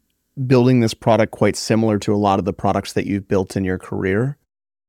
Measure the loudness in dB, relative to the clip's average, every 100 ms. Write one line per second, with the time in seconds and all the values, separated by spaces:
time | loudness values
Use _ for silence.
0 | _ _ _ -10 0 4 4 4 2 0
1 | 2 2 2 0 -2 0 -2 0 2 0
2 | 0 0 2 0 -2 -4 -2 -2 -4 -6
3 | -4 -6 -2 -2 -2 -4 -4 -6 -8 -6
4 | -2 -2 -2 -6 _ _ _ _